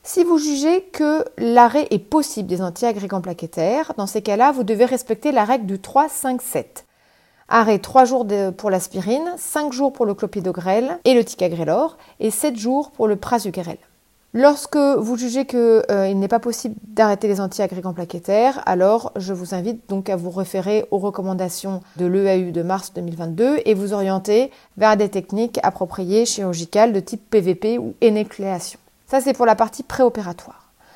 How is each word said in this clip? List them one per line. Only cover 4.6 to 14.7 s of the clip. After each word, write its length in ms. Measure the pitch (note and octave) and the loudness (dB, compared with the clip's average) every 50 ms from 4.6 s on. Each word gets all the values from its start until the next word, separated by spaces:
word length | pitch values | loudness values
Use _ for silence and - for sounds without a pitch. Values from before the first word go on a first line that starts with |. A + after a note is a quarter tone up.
| A3+ | -2
devez 220 | G3 A3+ G3+ B3 | -2 4 4 4
respecter 440 | B3 C4 B3 - - A3 - - D4+ | 2 2 -4 -2 -4 -6 -2 -2 2
la 140 | C#4 A#3+ G#3 | 2 2 2
règle 220 | G#3 C4 B3+ G#3+ | 2 2 0 0
du 120 | F#3 G3 F#3+ | -4 -6 -8
trois 300 | - - - C4+ D4+ D4+ | -8 0 2 2 2 2
cinq 320 | - - - C4 B3+ B3 | -2 -6 -4 -4 -4 -4
sept. 460 | - - - D3+ A2+ _ _ - _ _ _ _ _ _ _ _ _ _ _ _ _ - | -6 -6 -6 -6 -6 _ _ -20 _ _ _ _ _ _ _ _ _ _ _ _ _ 0
Arrêt 300 | - A#3 A3 A3 G#3+ G3 | 2 2 4 4 2 0
trois 260 | - - - C4+ B3+ | -2 4 6 6 6
jours 180 | A#3+ C4 B3 A#3+ | 6 4 -2 0
de, 240 | G3+ G#3 G3+ G3 F#3+ | -2 -2 0 -2 -2
pour 220 | F#3 - - G#3+ | -4 -4 -2 0
l'aspirine, 640 | F#3+ F#3 F#3 - - F#3+ F#3 G3+ A#3+ C#4+ E4 F4 F4+ | 0 0 -2 -6 -8 -6 -4 -2 -2 -2 -2 -6 -8
cinq 380 | - - - - D4+ D4 D4 B3+ | -10 -10 -6 -4 -4 -4 -4 -2
jours 180 | B3 C#4+ C4+ | 0 0 -2
pour 140 | C4+ - A#3+ | 0 0 -2
le 80 | G#3 G3 | -2 -2
clopidogrel 840 | - A3 F#3+ - G#3 F3+ F#3 F3+ F#3 E3+ F#3 F#3+ A3 B3 C4+ F4 F4 _ | -4 -6 -6 -6 -6 -4 -4 -6 -4 0 0 2 2 2 -2 -6 0 _
et 80 | B3 | 4
le 100 | C4 A#3+ | 4 4
ticagrelor, 760 | G#3+ - - - F#3 F3 E3+ E3 E3 D#3 D#3+ A3+ D4+ D#4+ - - - - _ _ | 4 0 -4 -2 -2 -2 -2 -2 -2 0 0 0 0 -2 -4 -12 -20 -20 _ _
et 120 | - A3 | -4 -4
sept 260 | - - - D4+ B3 | -2 -2 -2 -2 -2
jours 360 | A3 G3+ A#3+ C4 C#4 D4 C#4+ | -2 -2 -2 -2 -2 -2 -4
pour 160 | _ - A3+ G#3+ | _ -2 0 0
le 80 | G#3 | 0
prasugrel. 600 | G3 - - B3 A#3 G3+ G3 E3 F#3+ E3+ E3+ D#3 - _ _ _ _ _ _ _ _ _ _ | -2 -2 -4 -4 -2 -2 -6 -8 -8 -10 -10 -12 -14 _ _ _ _ _ _ _ _ _ _
Lorsque 440 | - A3+ C4+ D4 C#4+ C#4 - - | 0 4 6 6 4 4 -4 -2